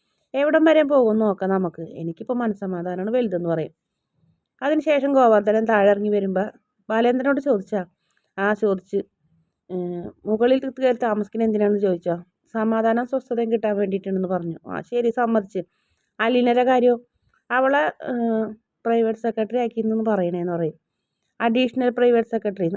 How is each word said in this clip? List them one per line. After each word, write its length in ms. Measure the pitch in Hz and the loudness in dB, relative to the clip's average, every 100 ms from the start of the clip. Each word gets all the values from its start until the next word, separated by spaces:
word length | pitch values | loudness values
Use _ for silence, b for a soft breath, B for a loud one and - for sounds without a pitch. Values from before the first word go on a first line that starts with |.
| _ _ _ | _ _ _
എവിടം 280 | 262 294 311 | -2 2 4
വരെ 180 | 320 311 | 4 4
പോകുമെന്ന് 400 | 294 285 226 220 | 4 4 2 2
നോക്കാം 260 | 214 190 190 | 0 0 0
നമുക്ക്. 340 | 190 180 165 165 - | 0 -2 -6 -14 -10
എനിക്കിപ്പോൾ 400 | 165 165 220 247 | -10 -10 -6 -4
മനസ്സമാധാനമാണ് 760 | 233 202 196 180 175 180 196 | -2 -4 -6 -6 -6 -6 -2
വലുതെന്ന്" 360 | 247 233 180 170 | -2 -2 -2 -2
പറയും. 240 | 160 156 - _ _ _ _ _ _ _ _ | -2 -4 -10 _ _ _ _ _ _ _ _
അതിനുശേഷം 480 | 269 311 302 285 277 | -2 0 0 0 2
ഗോവർദ്ധനൻ 520 | 269 240 214 202 220 226 | 4 6 4 4 0 2
താഴെ 240 | 214 202 | 4 4
ഇറങ്ങി 200 | 202 208 | 4 2
വരുമ്പോ 340 | 208 196 185 214 - _ _ - | 0 0 -2 -4 -8 _ _ -4
ബാലേന്ദ്രനോട് 520 | 220 240 247 254 277 | 0 2 2 0 0
ചോദിച്ചാ? 400 | 277 214 185 208 175 _ _ _ _ - | 0 -2 -2 -6 -6 _ _ _ _ -4
ആ, 80 | 196 | -2
ചോദിച്ച്. 460 | 208 214 190 - 196 - _ _ _ _ _ _ | 0 0 -2 -4 -6 -6 _ _ _ _ _ _
"ഏ, 60 | 180 180 175 175 - | -8 -6 -8 -12 -14
മുകളിൽ 340 | - 214 240 262 269 | -4 2 4 4 0
കയറി 240 | 247 254 240 | -2 0 2
താമസിക്കുന്നത് 480 | 247 214 196 220 226 | 0 -2 -4 -2 0
എന്തിനാണെന്ന്" 340 | 208 208 208 | 2 2 2
ചോദിച്ചോ? 340 | 196 175 175 170 175 _ _ | 2 0 -2 -6 -8 _ _
"സമാധാനം 520 | 226 220 226 226 233 247 | -4 -2 0 0 0 -2
സ്വസ്ഥതയും 440 | 269 - 233 226 | -6 -4 -4 -2
കിട്ടാൻ 240 | 226 214 202 | -2 -2 -2
വേണ്ടിയിട്ടുണ്ടെന്ന്" 540 | 202 190 196 190 185 | -2 -2 -4 -4 -2
പറഞ്ഞു. 280 | 185 170 165 | -4 -4 -10
ആ, 160 | - 165 | -10 -10
ശരി, 280 | 160 240 233 | -6 -2 -2
സമ്മതിച്ച്. 500 | 233 233 226 196 190 175 _ _ _ _ _ | 0 0 0 -2 -8 -10 _ _ _ _ _
അലീനയുടെ 460 | 220 247 247 240 | 0 2 2 2
കാര്യമോ? 320 | 247 254 240 240 240 _ _ _ _ | 4 4 4 2 -4 _ _ _ _
അവളെ, 340 | 247 262 285 302 - | 0 2 2 0 -4
ഏ, 100 | - 240 233 220 220 220 _ _ | -8 -4 -2 -2 -4 -10 _ _
പ്രൈവറ്റ് 380 | 233 233 226 220 | -2 0 0 -2
സെക്രട്ടറി 400 | 233 220 214 240 | -4 -4 -4 -2
ആക്കിയെന്ന് 440 | 233 233 220 220 220 | -4 -2 -2 -2 0
പറയണേന്ന് 460 | 202 175 175 175 | 0 0 -2 -4
പറയും. 240 | 170 165 - _ _ _ _ _ _ | -2 -4 -6 _ _ _ _ _ _
അഡീഷണൽ 500 | 233 233 254 262 247 | 0 2 0 0 -2
പ്രൈവറ്റ് 400 | 240 247 233 226 | 2 2 2 0
സെക്രട്ടറി. 380 | 226 208 196 170 | -4 -6 -4 -4